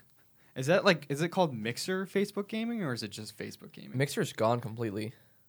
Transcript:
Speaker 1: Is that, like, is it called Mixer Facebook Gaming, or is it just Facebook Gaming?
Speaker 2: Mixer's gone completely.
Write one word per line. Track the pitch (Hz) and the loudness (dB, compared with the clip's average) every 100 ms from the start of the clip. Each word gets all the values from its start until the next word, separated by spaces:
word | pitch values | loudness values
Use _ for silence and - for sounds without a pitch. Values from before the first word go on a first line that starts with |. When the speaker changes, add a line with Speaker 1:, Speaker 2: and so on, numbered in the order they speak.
| _ _ _ _ _ - | _ _ _ _ _ -6
Speaker 1:
Is | 131 | 4
that, | 190 | 6
like, | 196 165 143 | 6 4 2
is | 143 | -2
it | 170 | 0
called | 190 175 | 2 2
Mixer | 117 107 120 - 185 | 2 -4 -4 -2 -2
Facebook | 190 196 202 202 202 | 0 0 0 -2 -4
Gaming, | 220 233 233 | -4 -2 -2
or | 165 | -2
is | 117 | -2
it | 110 | -4
just | 101 107 - | -8 -12 -10
Facebook | - - - | -10 -10 -18
Gaming? | - 67 127 | -16 -6 -2
Speaker 2:
Mixer's | 147 - 165 | 0 0 -2
gone | - 110 120 | 2 2 4
completely. | 117 113 117 101 107 - _ _ | -2 -4 -2 -2 -6 -8 _ _